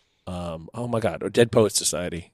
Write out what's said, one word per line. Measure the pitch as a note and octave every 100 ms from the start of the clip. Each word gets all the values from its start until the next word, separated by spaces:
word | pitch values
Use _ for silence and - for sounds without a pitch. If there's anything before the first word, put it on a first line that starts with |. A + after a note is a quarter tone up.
| _ _ -
um, | F2+ F2 E2 D#2+
oh | A#2+ A#2+
my | A#2
God, | G#2+ D#2+
or | G2
Dead | G#2+ A#2
Poets | A#2+ G#2 -
Society. | - D#2+ F2 E2 -